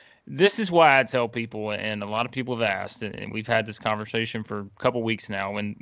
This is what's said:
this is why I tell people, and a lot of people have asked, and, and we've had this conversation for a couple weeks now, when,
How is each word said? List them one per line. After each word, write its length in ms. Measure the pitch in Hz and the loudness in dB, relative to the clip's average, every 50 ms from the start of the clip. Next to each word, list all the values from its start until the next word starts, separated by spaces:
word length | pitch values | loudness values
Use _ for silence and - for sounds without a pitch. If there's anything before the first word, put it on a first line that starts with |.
| - _ _ _ _ | -20 _ _ _ _
this 320 | - 139 135 180 202 202 - | -8 0 4 4 4 4 2
is 140 | 220 185 170 | -2 2 6
why 260 | 170 165 151 135 135 | 8 8 8 8 6
I 60 | 131 | 4
tell 240 | 113 - 127 120 117 | 4 2 0 0 0
people, 420 | 117 117 117 113 - 110 107 107 | -2 -4 -6 -6 -6 -6 -6 -4
and 320 | 104 101 101 107 107 104 104 | -4 -4 -4 -4 -4 -4 -4
a 40 | |
lot 200 | 101 107 110 120 | -4 -2 -2 -2
of 60 | 120 - | -4 -4
people 240 | 135 123 123 123 | -6 -6 -4 -2
have 120 | 113 117 104 | 0 0 2
asked, 340 | 98 95 95 95 - - 113 | 0 0 -4 -8 -10 -8 -8
and, 120 | 104 - | -8 -8
and 180 | - 101 104 - | -8 -10 -8 -8
we've 140 | 110 110 | -6 -2
had 200 | 113 117 113 110 | 0 0 0 0
this 120 | 110 104 - | -2 -6 -6
conversation 640 | - 113 107 107 107 107 - 117 113 113 - 113 107 | -4 -2 -2 -2 -4 -4 -2 -2 -2 -2 -4 -6 -8
for 180 | - 107 104 | -6 -8 -8
a 200 | 101 98 - - | -8 -10 -6 0
couple 220 | - 127 123 123 113 | 0 2 2 2 0
weeks 260 | 113 113 101 - - | 0 -2 -2 -4 -6
now, 240 | 104 98 98 98 101 | -6 -4 -4 -4 -4
when, 240 | 104 104 104 104 - | -4 -4 -4 -6 -6